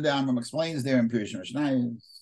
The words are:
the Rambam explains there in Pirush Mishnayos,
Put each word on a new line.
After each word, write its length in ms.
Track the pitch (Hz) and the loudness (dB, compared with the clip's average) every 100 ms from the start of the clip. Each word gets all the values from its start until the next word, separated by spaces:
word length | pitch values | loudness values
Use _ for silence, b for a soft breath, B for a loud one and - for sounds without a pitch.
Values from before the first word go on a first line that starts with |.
the 60 | 151 | 0
Rambam 280 | 139 135 123 | 2 2 0
explains 460 | 117 151 165 151 | -2 -2 -2 -2
there 160 | 127 127 | 2 2
in 100 | 113 | 4
Pirush 280 | 113 98 92 | 2 -2 -6
Mishnayos, 680 | 90 131 147 131 123 117 b b | -8 -2 0 0 0 -4 b b